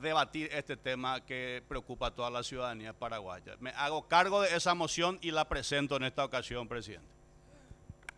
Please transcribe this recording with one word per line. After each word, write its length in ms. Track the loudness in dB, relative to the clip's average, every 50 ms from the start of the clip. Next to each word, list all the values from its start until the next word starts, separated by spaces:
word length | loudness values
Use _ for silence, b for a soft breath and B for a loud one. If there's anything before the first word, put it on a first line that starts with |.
debatir 480 | -2 2 2 2 2 2 0 -4 -6 -4 -4
este 240 | -4 -4 -4 -6
tema 480 | -6 -4 -4 -4 -2 -2 -2 -2 -4 -4
que 400 | -6 -8 -6 -6 -6 -6 -8 -8
preocupa 400 | -8 -8 -8 -8 -8 -6 -4 -4
a 40 | -4 -2
toda 160 | -2 -4 -2
la 120 | -2 -2 -4
ciudadanía 500 | -4 -4 -4 -4 -4 -4 -6 -10 -12 -10
paraguaya. 640 | -8 -6 -6 -4 -6 -6 -8 -10 -10 -12 -14 -14 -12
Me 100 | -10 -8
hago 360 | -4 -2 0 0 0 -2 2
cargo 340 | 6 8 8 8 8 6 4
de 140 | 4 4 4
esa 200 | 4 4 2 2
moción 440 | 2 2 0 2 2 2 2 2 0
y 100 | -4 -2
la 180 | 0 0 0 0
presento 480 | 0 -4 -2 0 2 2 2 2 2
en 80 | 0 0
esta 200 | 0 0 0 0
ocasión, 440 | 0 0 -2 -2 -2 -4 -6 -6 -4
presidente. 400 | -6 -6 -6 -8 -12 -14 -16 -20 -20 -20 -20 -20 -20 -20 B B B B B B B B B -18 -18 -18 -18 -18 -18